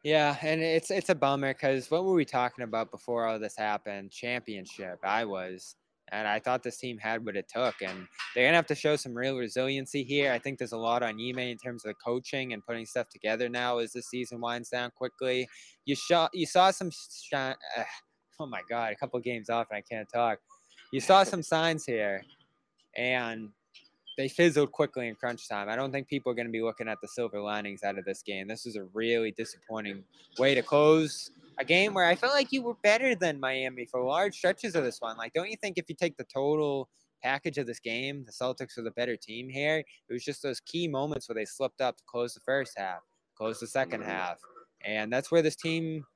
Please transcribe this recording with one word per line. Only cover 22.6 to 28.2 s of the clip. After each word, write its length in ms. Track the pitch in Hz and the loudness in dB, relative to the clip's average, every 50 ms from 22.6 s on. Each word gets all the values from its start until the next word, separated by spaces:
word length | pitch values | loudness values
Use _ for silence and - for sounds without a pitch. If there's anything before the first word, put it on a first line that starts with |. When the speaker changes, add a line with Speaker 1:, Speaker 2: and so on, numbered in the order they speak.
| _ _ _ _ _ _ - | _ _ _ _ _ _ -6
Speaker 1:
and 540 | - 123 127 127 127 120 117 113 113 110 104 104 _ _ _ _ - _ _ _ _ _ - - | -4 -2 0 0 0 0 -2 -4 -6 -10 -12 _ _ _ _ _ -20 _ _ _ _ _ -10 -4
they 120 | - 135 135 | -4 -4 -2
fizzled 440 | - - 175 170 143 151 147 - | 4 6 6 6 8 6 4 4
quickly 360 | - - 151 135 - 131 120 117 | 4 0 0 0 2 -4 -4 -4
in 60 | 107 | -4
crunch 320 | _ - 120 120 110 - - | _ -4 -4 -4 -6 -6 -6
time. 200 | 107 101 101 104 | -4 -4 -2 -2
I 80 | 113 | -2
don't 160 | 123 135 135 | -2 -2 -2
think 160 | 135 139 127 _ | -2 -4 -4 _
people 240 | 143 135 127 127 | -4 -2 0 0
are 20 | 120 | 0
gonna 140 | 117 117 117 | 0 -2 -2
be 140 | 113 113 | -2 0
looking 260 | 113 113 110 - 117 110 | 0 0 -2 -2 -6 -6
at 100 | 107 - | -6 -6
the 60 | - 107 | -8 -10
silver 320 | - - 120 107 98 104 | -4 -4 -4 -2 -4 -4
linings 420 | 101 104 104 104 104 101 98 90 | -4 -2 -4 -4 -4 -6 -8 -4
out 160 | 104 101 98 98 | -4 -4 -2 -2
of 60 | 92 | -4
this 160 | 98 95 - | -6 -8 -6